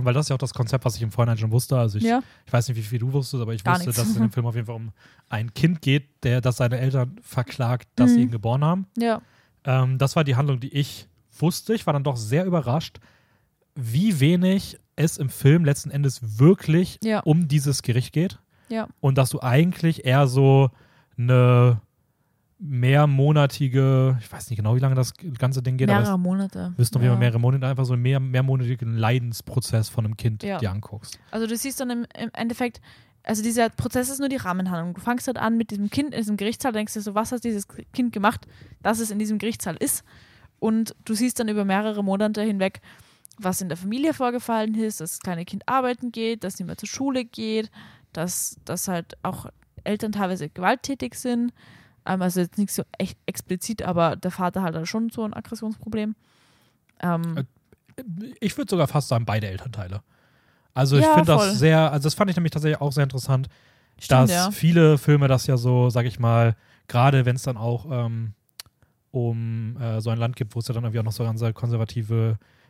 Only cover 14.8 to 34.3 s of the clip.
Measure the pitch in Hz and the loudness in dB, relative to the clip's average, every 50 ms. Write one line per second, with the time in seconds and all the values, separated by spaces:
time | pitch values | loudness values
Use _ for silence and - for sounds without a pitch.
14.8 | _ _ _ - 147 165 - - 147 123 - - - 139 151 175 165 143 143 - | _ _ _ 0 0 0 0 -2 -4 -6 -2 2 6 6 6 6 6 2 0 0
15.8 | - 143 - 143 143 135 - - 120 110 104 110 135 165 196 - - - 156 170 | -4 -6 -4 -2 -2 -2 -2 -4 -8 -4 2 6 6 6 6 6 2 0 2 2
16.8 | 185 - - - - 220 214 208 - 160 151 170 175 139 147 151 135 147 131 - | 2 0 -4 -6 -4 -2 -2 0 2 2 2 2 2 2 0 0 0 0 -2 -2
17.8 | - - 110 127 120 - - 151 170 196 - - _ _ _ _ _ - 226 226 | 0 0 0 0 0 -2 -2 -2 -2 -2 -4 -8 _ _ _ _ _ -8 -6 -6
18.8 | 214 - - _ - 139 135 - 131 - - 131 - 123 120 143 170 180 180 - | -6 -8 -6 _ 0 2 4 4 2 2 0 -4 0 2 4 4 4 4 2 0
19.8 | 165 165 160 - - 127 127 139 143 127 123 139 139 135 135 135 139 131 - _ | 0 0 0 0 0 2 4 4 4 4 4 4 6 6 8 6 6 4 0 _
20.8 | _ _ _ _ _ _ _ - 120 123 127 123 123 123 123 123 120 123 117 107 | _ _ _ _ _ _ _ -4 0 4 4 6 6 8 8 8 6 6 4 2
21.8 | - _ _ _ _ _ _ _ _ _ _ _ _ _ _ - 202 143 135 123 | -2 _ _ _ _ _ _ _ _ _ _ _ _ _ _ -14 -10 -6 -2 0
22.8 | 123 127 139 147 151 147 139 135 139 147 151 151 143 135 - - 147 131 123 135 | 2 4 4 6 6 4 4 4 4 4 4 4 4 2 0 -2 -2 0 2 4
23.8 | 135 135 135 131 131 131 131 120 110 - - - - - 120 101 104 107 120 127 | 4 4 4 4 4 4 2 0 -4 -8 -14 -14 -10 -8 -6 -2 0 2 2 2
24.8 | 135 135 135 131 123 - - - - 175 127 117 131 127 131 131 120 131 127 127 | 2 2 2 2 0 -2 -4 -10 -12 -10 -6 -2 -2 -2 0 -2 -2 -2 0 0
25.8 | 135 - 202 202 214 208 190 180 180 180 185 196 196 190 - 190 180 180 175 - | 2 4 4 4 4 2 2 0 0 0 0 -2 -2 -4 -6 -8 -8 -6 -2 0
26.8 | 120 - - 123 123 127 120 120 120 123 113 117 120 127 131 135 131 131 135 123 | 0 2 2 2 2 4 4 4 2 2 2 2 2 2 0 0 0 -2 -2 -2
27.8 | 131 123 127 120 120 131 139 135 131 131 127 127 135 135 135 131 123 120 127 117 | -2 0 0 0 0 0 0 0 -2 -2 0 0 0 0 0 0 0 -2 -4 -4
28.8 | 117 113 113 113 113 110 123 127 120 120 110 - - - - 127 - - - 110 | -4 -4 -2 0 2 2 2 2 0 -4 -8 -8 -8 -6 -4 -4 -2 0 0 0
29.8 | 107 - - - 110 107 110 - - 117 107 104 - 104 196 160 120 98 92 104 | 0 -2 -2 -4 -4 -4 -4 -2 -2 -4 -2 -4 -6 -6 -6 -4 -4 -4 -6 -6
30.8 | - - 104 104 - - - - _ - - 220 226 220 233 226 - 277 254 - | -8 -10 -14 -16 -16 -16 -20 -20 _ -10 -6 -6 -4 -4 -4 -4 -6 -6 -6 -6
31.8 | 262 247 240 240 233 - - - 233 226 - - 226 233 240 - 254 240 - - | -6 -4 -4 -6 -6 -8 -10 -12 -12 -10 -8 -6 -6 -6 -4 -4 -4 -6 -6 -10
32.8 | - - - _ _ _ _ _ - - 214 208 214 233 220 240 233 226 - - | -20 -20 -20 _ _ _ _ _ -8 -6 -4 -2 -2 -2 0 0 0 0 0 -4
33.8 | - 247 - 254 247 262 277 262 277 269 | -6 -4 -2 -4 -4 -4 -4 -4 -4 -4